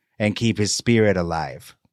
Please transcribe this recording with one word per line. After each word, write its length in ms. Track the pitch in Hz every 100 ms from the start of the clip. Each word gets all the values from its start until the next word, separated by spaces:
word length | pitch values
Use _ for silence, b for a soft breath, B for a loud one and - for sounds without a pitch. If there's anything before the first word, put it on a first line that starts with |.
| _ -
and 180 | 107 98
keep 220 | 117 104
his 180 | 104 -
spirit 420 | - 113 107 92
alive. 580 | 85 82 71 64 - - _